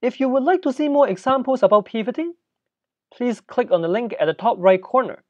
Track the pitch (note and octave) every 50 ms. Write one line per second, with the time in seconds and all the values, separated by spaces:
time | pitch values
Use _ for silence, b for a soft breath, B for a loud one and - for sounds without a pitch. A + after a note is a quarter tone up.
0 | - B3 A#3+ - C4+ B3+ B3 C4+ B3+ D4+ F#4+ F4+ - D4+ C4 - D4+ D4 C#4+ C#4+
1 | C#4+ G#3 F#3+ F3+ - C4+ C4 C4+ B3+ C4 C4 B3+ - F#3 G#3 G#3 G3+ - - A3+
2 | G#3+ G#3+ B3 - D#4+ E4+ E4+ _ _ _ _ _ _ _ _ _ _ _ _ _
3 | _ _ _ - A#3+ B3 A3+ - _ _ - - B3 - F#3+ F3 E3 E3 F3+ A3
4 | A#3+ A3+ F#3+ - D3+ D3+ D#3+ - F3+ A#3 - - F3 F#3+ F#3+ F#3 F#3 - - B3+
5 | B3+ F3 - - _ _